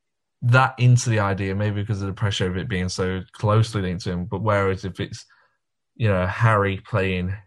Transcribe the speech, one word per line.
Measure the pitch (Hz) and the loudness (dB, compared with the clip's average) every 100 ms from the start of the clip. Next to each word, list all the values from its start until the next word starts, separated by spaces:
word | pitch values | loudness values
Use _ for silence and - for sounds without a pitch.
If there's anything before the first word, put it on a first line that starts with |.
| _ _ _ _ | _ _ _ _
that | 123 131 131 - | 2 4 4 2
into | 123 123 120 | 4 4 4
the | 107 | 0
idea, | 98 98 98 | 0 0 -2
maybe | 98 107 101 | -2 -2 -2
because | 101 98 | -4 -4
of | 98 | -6
the | |
pressure | 92 104 - 92 | -4 -2 0 -2
of | 90 | -2
it | 85 | -4
being | 92 92 | -2 -2
so | - 92 92 - | -2 -4 -4 -8
closely | - 104 110 110 107 | -2 2 4 2 0
linked | 92 87 | -4 -4
to | 98 | -6
him. | 87 90 | -6 -6
But | 95 | -4
whereas | 107 101 98 92 | 0 2 2 -2
if | 95 - | -6 -8
it's, | 98 - - _ _ _ _ _ _ - | -8 -10 -18 _ _ _ _ _ _ -2
you | 110 | 0
know, | 92 90 | 2 0
Harry | 98 113 107 98 95 | 2 2 4 2 -2
playing | - 104 95 92 90 101 | -4 -2 0 -2 -4 -6